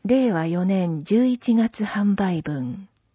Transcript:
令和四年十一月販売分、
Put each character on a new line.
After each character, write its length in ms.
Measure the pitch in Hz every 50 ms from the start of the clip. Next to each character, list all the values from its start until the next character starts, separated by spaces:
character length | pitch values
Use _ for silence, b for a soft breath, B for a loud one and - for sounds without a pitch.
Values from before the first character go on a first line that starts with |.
| -
令 280 | 202 254 269 262 240
和 160 | 190 165 160
四 180 | 165 170 175 180
年 380 | 185 196 190 180 170 160 156 151
十 220 | - 202 233 254
一 300 | 254 247 240 - 247 226
月 280 | 233 226 233 - - 214
販 320 | - - 208 202 208 202
売 260 | 196 202 185 175 160
分、 480 | 156 151 147 135 127 123 - 190 190 _ _ _ _ _